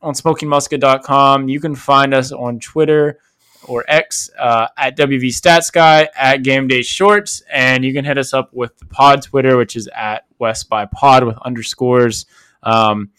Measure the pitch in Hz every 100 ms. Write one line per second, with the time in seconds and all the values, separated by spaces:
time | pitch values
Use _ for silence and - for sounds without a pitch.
0 | 160 135 165 156 151 143 143 143 135 135
1 | 139 139 139 135 135 143 156 135 - 139
2 | 139 135 131 135 123 117 - 160 156 151
3 | 147 147 _ _ _ _ - 120 - 151
4 | - - - - 123 113 113 - 135 156
5 | 143 135 127 117 175 170 - 170 160 156
6 | 156 - 135 139 131 135 131 127 120 -
7 | 196 208 208 - - 143 131 127 131 139
8 | 143 139 131 131 - 123 120 _ - -
9 | 139 139 - 139 131 127 117 120 101 -
10 | 107 110 _ - 113 110 - 110 104 -
11 | 143 131 123 110 123 117 113 - 123 123
12 | 120 110 - _ _ _ 113 113 110 104
13 | 101